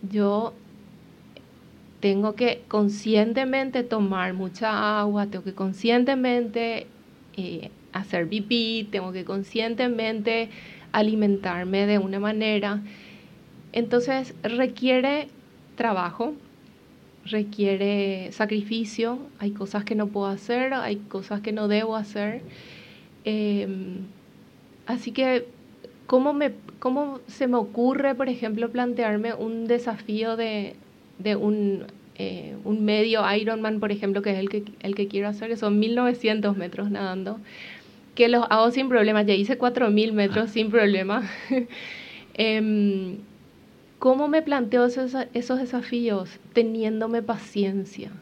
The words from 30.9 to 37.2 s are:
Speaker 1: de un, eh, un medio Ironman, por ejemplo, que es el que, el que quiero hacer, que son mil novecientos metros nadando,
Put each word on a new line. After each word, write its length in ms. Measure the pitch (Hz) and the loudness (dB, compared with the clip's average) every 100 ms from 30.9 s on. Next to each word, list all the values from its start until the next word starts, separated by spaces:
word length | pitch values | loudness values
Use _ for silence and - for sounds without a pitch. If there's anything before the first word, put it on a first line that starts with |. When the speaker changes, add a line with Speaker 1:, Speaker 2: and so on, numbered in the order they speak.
| - - - | -20 -20 -6
Speaker 1:
de 180 | 190 202 | -2 2
un, 480 | 208 214 202 196 - - - - | 2 2 2 0 -6 -18 -20 -8
eh, 400 | 190 180 156 202 | -8 -6 -10 -10
un 200 | 208 214 208 | -4 0 2
medio 360 | 214 220 220 190 208 | 4 4 4 4 2
Ironman, 440 | 220 226 220 214 | 0 -2 -2 -2
por 120 | 208 | -2
ejemplo, 300 | 202 202 196 | -2 0 0
que 80 | 202 | 0
es 80 | 190 | 0
el 100 | 196 | -2
que, 160 | 208 208 - | -4 -6 -10
el 140 | 196 | -6
que 140 | 202 202 | -4 -2
quiero 200 | 196 202 | -2 -4
hacer, 200 | 208 226 | -4 -6
que 60 | 226 | -2
son 200 | 220 208 | 2 2
mil 160 | 220 | 2
novecientos 600 | 240 247 240 220 214 202 196 | 2 2 2 0 2 0 -2
metros 340 | 175 - 202 | -4 -6 -4
nadando, 480 | 202 196 185 | -2 -4 -4